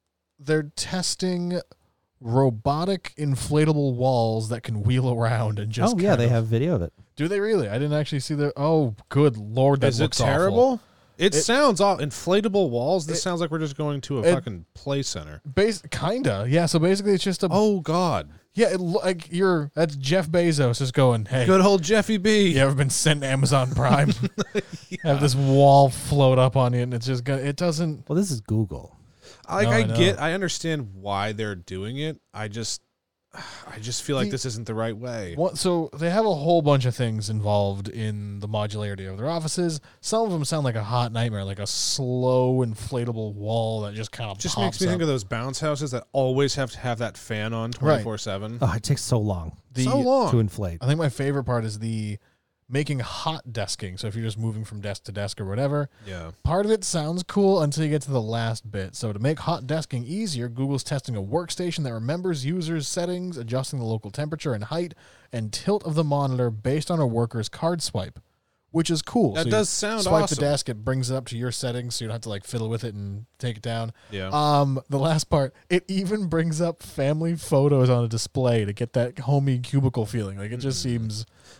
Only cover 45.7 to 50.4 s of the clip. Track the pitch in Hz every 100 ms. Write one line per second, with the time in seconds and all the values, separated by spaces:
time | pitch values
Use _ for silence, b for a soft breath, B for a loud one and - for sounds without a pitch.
45.7 | 143 147 120 - 139 131 131 139 - 131
46.7 | - 127 113 113 - - 110 107 113 113
47.7 | 123 143 135 110 107 113 98 107 117 127
48.7 | 113 - 143 - 120 104 90 82 - _
49.7 | 127 127 269 254 269 190 120